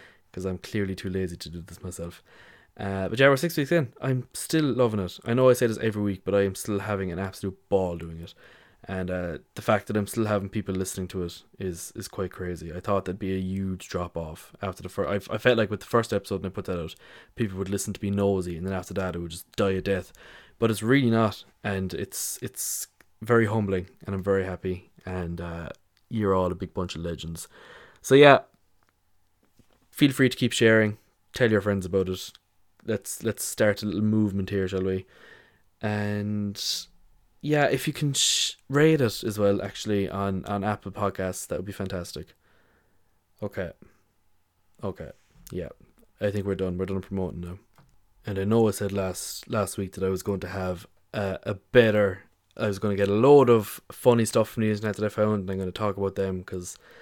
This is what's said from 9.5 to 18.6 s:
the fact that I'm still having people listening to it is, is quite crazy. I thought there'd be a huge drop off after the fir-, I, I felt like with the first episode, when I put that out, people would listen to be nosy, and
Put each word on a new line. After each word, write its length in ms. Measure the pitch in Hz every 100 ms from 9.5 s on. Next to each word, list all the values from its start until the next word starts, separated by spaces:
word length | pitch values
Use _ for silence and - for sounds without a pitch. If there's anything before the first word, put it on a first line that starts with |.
| -
the 60 |
fact 260 | - 104 -
that 100 | 107
I'm 100 | 98
still 200 | 117 107
having 200 | 104 98
people 260 | 110 98
listening 360 | 95 92 - 90
to 140 | 95
it 200 | 87 - - -
is, 340 | 95 82 -
is 140 | - -
quite 240 | - 92
crazy. 400 | - 90 85 82
I 60 | 87
thought 240 | 107 98
there'd 160 | 92 92
be 160 | 95 95
a 40 |
huge 500 | 92 95 95 90 -
drop 260 | 90 87 85
off 400 | 78 80 - -
after 200 | 98 -
the 60 | 92
fir-, 220 | - 78
I, 60 | 101 -
I 80 | 104
felt 200 | 123 113
like 120 | 104
with 120 | 104
the 40 | -
first 260 | 117 113
episode, 280 | 104 - 95
when 100 | 92
I 20 |
put 100 | 98 90
that 140 | 87
out, 160 | 80 - - - - -
people 220 | 107 95
would 100 | 95
listen 240 | 98 -
to 80 | 98
be 100 | 104
nosy, 460 | 101 101 95 87
and 100 | 82